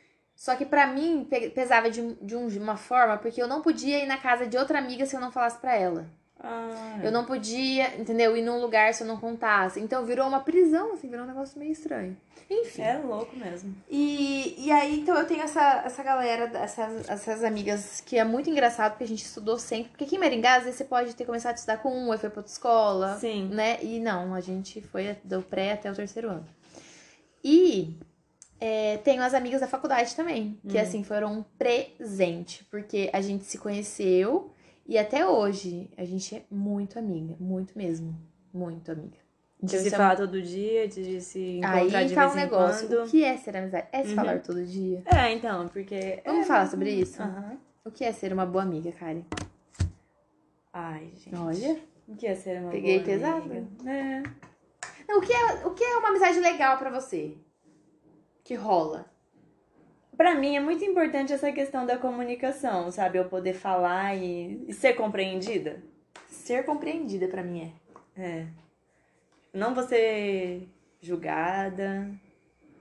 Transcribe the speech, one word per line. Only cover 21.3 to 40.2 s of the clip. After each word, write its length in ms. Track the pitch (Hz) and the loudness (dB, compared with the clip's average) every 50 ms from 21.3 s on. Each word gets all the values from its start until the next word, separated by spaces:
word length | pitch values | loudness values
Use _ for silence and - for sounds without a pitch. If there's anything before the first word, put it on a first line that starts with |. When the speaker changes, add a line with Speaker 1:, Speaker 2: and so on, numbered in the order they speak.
| 233 233 233 240 233 | -6 -4 -4 -4 -6
Speaker 1:
a 20 | |
estudar 220 | 233 - - 220 220 | -4 -2 -4 -2 0
com 120 | - 269 254 254 | 0 -2 -2 -2
um, 140 | 254 233 | -2 -2
aí 60 | 220 220 | -2 -2
foi 100 | 220 208 | -2 -6
pra 120 | 208 214 | -8 -8
outra 100 | 208 - | -14 -14
escola, 640 | - - - 247 233 226 214 208 196 190 190 196 202 208 | -14 -4 2 4 6 6 6 6 4 2 0 0 -2 -2
Speaker 2:
Sim. 300 | 247 226 214 202 190 190 | -4 -2 -2 -2 -2 -2
Speaker 1:
né? 320 | 202 214 214 226 233 - | 0 0 2 0 0 0
E 180 | - 220 226 226 | -4 -6 -4 -2
não, 340 | 226 226 196 175 175 185 185 | -2 -2 -2 -2 -2 -4 -4
a 60 | 185 | -6
gente 400 | 180 185 185 190 190 - - 214 | -4 -6 -6 -6 -6 -8 -12 -16
foi 340 | 202 - - 190 190 208 208 202 - | -16 -8 -6 -4 -4 -4 -6 -8 -8
do 180 | 190 190 190 | -4 -4 -4
pré 300 | 185 - - 190 190 202 | -4 -4 -4 -2 -2 -2
até 180 | 208 208 - 202 | -2 -4 -4 -8
o 60 | 196 | -6
terceiro 340 | 202 208 196 - 220 233 220 | -6 -8 -8 -8 -8 -6 -6
ano. 160 | 185 160 165 - - _ _ - - - - - - - - - - _ _ _ _ _ - | -6 -6 -10 -14 -20 _ _ -20 -20 -20 -20 -20 -20 -20 -20 -20 -20 _ _ _ _ _ 2
E, 540 | 269 302 339 370 - 220 190 170 160 165 - - _ _ _ _ _ _ _ - _ _ - | 6 8 8 8 8 6 4 0 -2 -6 -12 -16 _ _ _ _ _ _ _ -20 _ _ -6
é, 380 | 226 220 220 214 214 214 214 214 | -4 -2 0 0 2 0 0 2
tenho 260 | - 285 262 254 247 | 4 4 4 4 4
as 100 | 254 262 | 2 2
amigas 280 | 262 247 247 254 269 | 2 2 2 0 0
da 60 | 262 262 | 0 0
faculdade 480 | - 269 - 302 277 277 302 294 - | -2 -2 0 2 2 2 2 0 0
também, 440 | - 320 339 311 226 214 208 214 - - 202 | -4 -2 -2 -2 -2 -4 -4 -6 -10 -10 -2
que, 80 | 196 214 | 0 0
Speaker 2:
Hum. 40 | |
Speaker 1:
assim, 220 | 214 180 180 208 196 | 0 2 -2 -4 -4
foram 300 | - 208 208 214 208 208 220 | -2 -2 -2 -2 -2 -4 -6
um 40 | 214 _ _ - | -8 _ _ -2
presente, 1080 | - 240 240 254 - - - - 240 214 196 190 185 170 170 170 175 - - - - | 2 2 2 2 0 -2 -10 -12 -10 -6 0 2 2 2 2 -4 -8 -10 -14 -18 -16
porque 440 | _ - 208 202 208 - 202 196 - - | _ -12 -10 -10 -4 -2 -2 0 0 0
a 80 | 196 | 0
gente 240 | 196 202 196 196 196 | 0 0 -2 -4 -6
se 120 | - - 190 | -8 -12 -8
conheceu... 920 | - 214 202 202 208 208 - - 208 185 180 180 190 214 285 381 - - - _ _ _ _ _ _ - | -6 -6 -6 -6 -6 -8 -8 -2 2 4 4 6 4 4 2 0 0 -2 -18 _ _ _ _ _ _ 0
e 120 | 220 214 | 2 2
até 260 | 214 214 254 285 349 | 2 4 2 2 4
hoje 640 | 381 - 233 208 202 196 196 - 180 175 175 190 - - - | 4 4 4 4 2 0 -2 -4 -6 -6 -8 -10 -12 -10 -10
a 80 | 180 | -8
gente 300 | 175 185 190 190 - 208 | -6 -6 -6 -6 -6 -12
é 80 | 220 - - | -14 -14 -10
muito 480 | 202 202 202 202 202 202 202 196 - - | -6 -4 -4 -2 -2 -2 -4 -6 -6 -8
amiga, 360 | 226 208 175 160 160 165 165 165 | -6 -4 -4 -4 -6 -8 -8 -8
muito 360 | 180 185 185 185 190 185 - | -4 -4 -4 -4 -4 -6 -8
mesmo, 400 | 220 196 170 165 165 165 165 160 160 160 - _ _ _ _ - | -6 -4 -4 -4 -4 -6 -8 -10 -10 -14 -18 _ _ _ _ -8
muito 380 | 180 180 170 165 165 165 - | -8 -8 -8 -8 -12 -10 -10
amiga. 260 | 160 156 151 - - - _ _ _ _ _ _ _ - | -10 -10 -10 -14 -18 -20 _ _ _ _ _ _ _ -6
Speaker 2:
De 100 | 196 185 | -4 -2
Speaker 1:
Então, 120 | 190 190 | 0 0
Speaker 2:
se 60 | 190 202 | 0 2
Speaker 1:
isso 80 | 202 | 4
é 20 | 202 | 6
Speaker 2:
falar 160 | 202 190 185 | 6 6 6
Speaker 1:
um 40 | |
Speaker 2:
todo 240 | 190 | 4